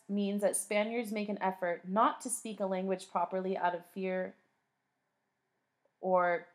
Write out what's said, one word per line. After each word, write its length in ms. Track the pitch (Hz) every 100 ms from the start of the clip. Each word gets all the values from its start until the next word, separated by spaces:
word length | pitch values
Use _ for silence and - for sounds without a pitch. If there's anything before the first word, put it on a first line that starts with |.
| -
means 340 | 202 202 202
that 140 | 202 -
Spaniards 560 | - 208 220 233 214
make 180 | 214 208
an 120 | 196
effort 400 | 185 185 175 170 185
not 340 | 202 269 -
to 80 | 247
speak 300 | - 220 208
a 60 | 190
language 440 | 185 190 185 -
properly 460 | 185 175 190 190 190
out 180 | 175 175
of 100 | 170
fear 400 | 196 190 185 190 - _ _ _ _ _ _ _ _ _ _ _ _ _ _ _ _
or 460 | 185 185 175 170 170